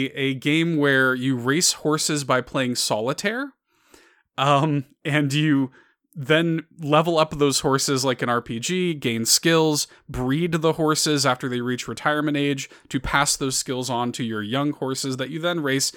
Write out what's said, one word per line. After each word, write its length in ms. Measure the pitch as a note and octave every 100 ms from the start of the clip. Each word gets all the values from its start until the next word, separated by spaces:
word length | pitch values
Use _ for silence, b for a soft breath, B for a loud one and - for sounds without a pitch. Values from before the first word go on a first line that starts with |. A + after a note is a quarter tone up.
| C3
a 220 | - C3+
game 420 | C3+ D3 D#3 E3 D#3
where 380 | C#3+ C3+ C3
you 220 | B2+ C3 B2+
race 360 | A#2+ D3+ F3
horses 500 | - D3+ D3+ - D3+
by 160 | C3+ B2+
playing 360 | B2+ C#3+ B2+ A#2+
solitaire. 760 | - G#2+ A#2 C#3+ G3+ A#3 C#4 - _ b b b b b b -
Um, 480 | C3+ C#3+ D#3 C#3+ C3 _
and 280 | D#3 D3 C#3+
you 380 | C#3+ D#3 C#3 C3 b b b _ E3
then 440 | B2+ D#3 E3+ E3 - -
level 380 | D3+ D3+ E3 E3
up 200 | D#3 D3+
those 220 | C#3+ C3
horses 440 | D3 C3+ - C3+
like 180 | C3+ B2
an 60 | A#2+
R 120 | A#2+
P 160 | - A2+
G, 360 | A#2+ F#3 F3+
gain 300 | D3+ C3 A2+
skills, 640 | A2+ - E3 E3 D#3+ D3 - b b
breed 440 | B2 B2+ C#3+ F3
the 200 | E3 D#3+
horses 500 | D#3+ D#3 D3+ D#3+ D3
after 240 | C3 B2 C3
they 120 | B2
reach 260 | A#2+ B2 -
retirement 500 | A2+ D3+ D3+ D3+ D3
age 320 | C#3+ C#3 - B B
to 100 | -
pass 380 | - C#3 C#3+ -
those 200 | C3+ C3
skills 320 | - B2+ B2+
on 200 | A#2+ A#2+
to 120 | A2+
your 180 | A#2 G#2+
young 300 | G#2+ B2+ D3
horses 440 | C#3+ C3 C3 C#3 C3
that 120 | C3
you 80 | D#3+
then 220 | E3+ E3+
race, 320 | C#3+ C3+ -